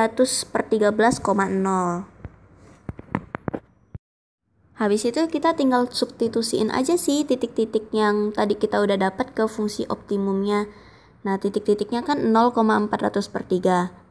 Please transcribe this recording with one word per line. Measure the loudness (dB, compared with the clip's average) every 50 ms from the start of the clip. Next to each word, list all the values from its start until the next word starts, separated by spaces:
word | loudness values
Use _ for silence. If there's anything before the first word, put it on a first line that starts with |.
| 4
ratus | 2 2 2 0 2 2 -4 -6
per | -4 -4 -6 -2
tiga | 0 0 2 2 2
belas | 4 4 4 2 2 2 0
koma | 0 0 2 0
nol. | 0 0 0 0 0 0 0 0 -2 -2 -4 -6 -10 -16 -20 -20 -20 -20 _ -20 _ -20 -20 -20 -20 -20 -18 _ -16 -16 -16 -18 -8 -6 -6 -6 -6 -10 -14 -12 -10 -14 -14 -14 _ _ _ _ _ -20 -20 -20 _ _ _ _ _ _ _ _ _ _ _ _ _ _
Habis | -2 0 2 2 2 0 0
itu | 0 0 0 0
kita | 0 0 0 0 0
tinggal | 2 2 2 4 2 2 0 0
substitusiin | -2 -4 -4 -2 -2 -4 -2 0 -2 -2 -2 -2 0 0 0 0
aja | -2 0 0 0 0
sih | 0 0 0 0 0
titik-titik | 0 0 0 -2 -4 -2 -2 -2 -2 -2 -4 -4 -2 -2
yang | 0 2 2 2 2 0 -2 0
tadi | -2 0 0 0 0
kita | 0 0 2 2 2
udah | 2 2 2
dapat | 0 -2 -2 -2 -6 -6
ke | -2 -2 -2
fungsi | -2 -2 -4 -4 -4 -4 -6 -6
optimumnya. | -6 -6 -8 -6 -4 -4 -2 0 0 0 0 0 0 0 0 -2 -4 -8 -16 -20 -20 -20 -20 -20 -20 _ _
Nah, | -4 -4 -2
titik-titiknya | -2 -2 -2 -2 0 0 2 0 0 0 -2 -4 -4
kan | -2 -2 -2 0 2 4 4
nol | 4 4 4
koma | 4 4 2 4 4 2
empat | 2 0 -2 -2 -2 0 0
ratus | -2 -4 -2
per | -6 -10 -4
tiga. | -2 -2 0 2 2 2 2 0 -2 -6 -12 -20 _